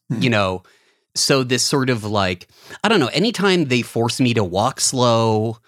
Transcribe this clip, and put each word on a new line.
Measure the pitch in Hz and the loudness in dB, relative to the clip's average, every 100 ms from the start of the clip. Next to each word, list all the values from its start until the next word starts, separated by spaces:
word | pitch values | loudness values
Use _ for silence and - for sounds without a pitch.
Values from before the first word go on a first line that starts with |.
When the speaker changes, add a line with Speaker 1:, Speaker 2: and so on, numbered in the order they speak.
| - | -8
Speaker 1:
Hmm. | - | -2
Speaker 2:
you | 127 | 0
know, | 107 95 92 - _ _ _ _ | 2 0 -4 -10 _ _ _ _
so | - - 139 | -4 0 2
this | 127 123 | 2 -2
sort | - 143 131 | 0 -2 0
of, | 120 | -2
like, | 104 104 95 90 - _ - - | -2 -2 -2 -4 -10 _ -20 -4
I | 208 | 0
don't | 214 | 2
know, | 117 | 2
anytime | 139 226 196 196 180 139 | 0 -2 0 0 2 2
they | 123 | 0
force | 110 117 117 - | -2 -2 -2 0
me | 127 | 0
to | 113 | 0
walk | 92 92 120 - | 0 0 -2 0
slow | - 131 123 113 113 110 113 113 | -2 2 2 4 2 0 -2 -6